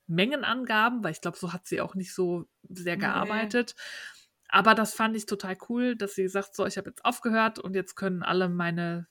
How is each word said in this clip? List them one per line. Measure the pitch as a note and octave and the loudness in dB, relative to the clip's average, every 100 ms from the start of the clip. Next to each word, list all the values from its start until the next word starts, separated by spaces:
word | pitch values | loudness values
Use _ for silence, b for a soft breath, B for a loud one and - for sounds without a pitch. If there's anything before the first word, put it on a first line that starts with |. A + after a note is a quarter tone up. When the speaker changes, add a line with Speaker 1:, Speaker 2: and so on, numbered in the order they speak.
| - | -2
Speaker 1:
Mengenangaben, | E3 G#3+ C#4+ G#3 B3 A#3+ G#3+ A3+ B3 | 2 2 2 0 -2 0 2 4 2
weil | F#3+ | -2
ich | D3+ | -4
glaub, | F3 - | -6 -6
so | F3 | -6
hat | F3+ - | -8 -4
sie | - | -4
auch | E3 F#3 | -2 -6
nicht | F3+ | -6
so | - F3+ F3 - _ - | -2 0 -2 -6 _ -16
sehr | F#3 F3 E3+ | -8 -4 -2
Speaker 2:
Nee. | |
Speaker 1:
gearbeitet. | - - G3 G#3+ G#3+ A#3+ B3 B B B B B B _ - | 0 0 0 -2 0 0 0 B B B B B B _ 2
Aber | F#3+ G3+ A3 | 6 8 6
das | G#3+ | 4
fand | - A3 A3 | 0 0 -2
ich | G#3+ | -4
total | G3+ F#3+ F#3+ - | -4 -4 -8 -4
cool, | A#3+ B3 A#3 | 0 0 0
dass | G3+ | -4
sie | - F#3 | -2 -2
sagt, | G3 G3 - | -2 -4 -2
"So, | F#3+ | -2
ich | F#3+ | -4
hab | - | -10
jetzt | - | -2
aufgehört | A#3 A#3+ A#3 A3 A3+ A3 | 0 0 2 4 2 0
und | - F#3+ | -4 -4
jetzt | F#3 - | -4 -4
können | G3 F3+ | -2 0
alle | E3+ F3+ F#3 | 2 2 2
meine | F3 E3+ E3+ E3+ E3+ E3+ | 2 0 0 -2 -4 -8